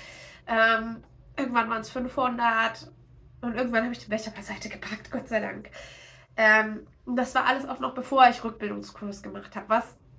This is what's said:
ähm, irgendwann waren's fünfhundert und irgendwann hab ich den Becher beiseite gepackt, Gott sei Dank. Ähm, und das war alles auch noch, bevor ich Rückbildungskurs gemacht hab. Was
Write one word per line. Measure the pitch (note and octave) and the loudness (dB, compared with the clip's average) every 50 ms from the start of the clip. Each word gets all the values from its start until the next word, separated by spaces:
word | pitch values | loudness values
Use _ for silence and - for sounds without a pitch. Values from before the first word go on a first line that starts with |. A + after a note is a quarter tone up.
| - - - - - - - - - | -18 -18 -18 -20 -20 -20 -20 -14 -6
ähm, | - A3 A3 A3 A3+ A3+ A3 A3+ A3+ A3+ - - - - - - - - | 0 4 4 6 6 4 2 0 -4 -10 -12 -16 -20 -20 -20 -20 -12 -6
irgendwann | - C4+ A#3+ A#3+ A#3 A3 A3 | -6 -4 0 0 0 0 0
waren's | A3+ A3 A3 - | -2 -4 -6 -6
fünfhundert | - B3+ B3 B3+ - C#4 B3+ B3 A#3+ A#3+ A#3 A#3 A3 A3+ A3+ A3 - - - - - - - - - - - - - - | -6 -6 -6 -4 -2 0 0 0 0 0 0 2 2 2 0 0 -2 -6 -16 -18 -20 -20 -20 -20 -20 -20 -20 -20 -14 -8
und | - A#3+ G#3+ | -6 -4 -2
irgendwann | A#3 B3+ A#3+ A#3 A3 A#3 | -2 -2 0 2 0 0
hab | A#3+ A#3+ | 0 -4
ich | - | -8
den | - - | -6 -4
Becher | G#3+ A3 - G#3+ | -4 -4 -4 -6
beiseite | - G3+ G3+ - G#3 - - | -12 -10 -10 -10 -10 -10 -10
gepackt, | G#3+ - - - - G#3+ - - - | -10 -10 -12 -12 -10 -12 -12 -10 -8
Gott | - B3 - - | -8 -8 -4 -2
sei | A3+ G#3+ | -2 -2
Dank. | G3+ G3 F#3+ G#3 - - - - - - - - - - - - - _ - | -2 -4 -8 -10 -14 -16 -18 -20 -20 -20 -20 -20 -20 -20 -20 -20 -20 _ 0
Ähm, | - A3 G#3+ G#3+ A3 G#3+ G#3+ G#3+ G#3 - - - _ - | 4 6 8 8 6 6 2 -2 -10 -12 -16 -20 _ -8
und | B3+ B3 | -4 -2
das | B3+ B3+ - - | 0 0 0 2
war | C4 B3+ | 2 4
alles | B3 C4 C4+ C4+ - | 4 2 2 0 -6
auch | B3+ - | -6 -4
noch, | C4 B3+ - | -4 -4 -4
bevor | B3+ - - C4+ C4 B3+ | -6 -4 2 6 8 8
ich | A#3+ A3+ - - | 8 8 4 -4
Rückbildungskurs | A3 A3 - G#3 G3+ G#3 G3+ G3+ - - - G#3 G3+ G3+ - - | -8 -6 -6 -6 -6 -6 -8 -10 -12 -12 -12 -10 -10 -10 -10 -12
gemacht | G3+ G3 G3+ - - - | -12 -12 -14 -14 -12 -12
hab. | G3 G3+ G#3+ | -8 0 2
Was | A3 A#3 A#3 - - - _ - - | 2 2 2 0 -10 -20 _ -20 -20